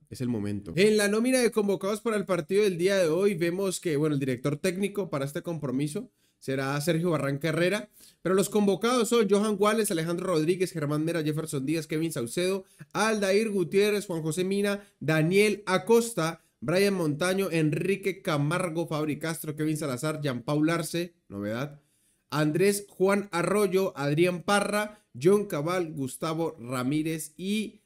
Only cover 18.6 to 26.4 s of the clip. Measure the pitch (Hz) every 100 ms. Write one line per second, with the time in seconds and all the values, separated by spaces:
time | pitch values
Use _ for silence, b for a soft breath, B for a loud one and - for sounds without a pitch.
18.6 | 185 165 160 151 156 147 160 160 156 151
19.6 | 156 151 147 123 156 151 147 123 147 151
20.6 | 156 165 160 170 175 _ - 101 104 117
21.6 | 147 147 _ _ _ _ - 143 151 165
22.6 | 196 202 - - 190 202 202 170 202 208
23.6 | 202 190 190 131 143 147 180 175 - 202
24.6 | 202 208 214 - _ 120 160 208 202 156
25.6 | 151 185 160 156 131 - 160 160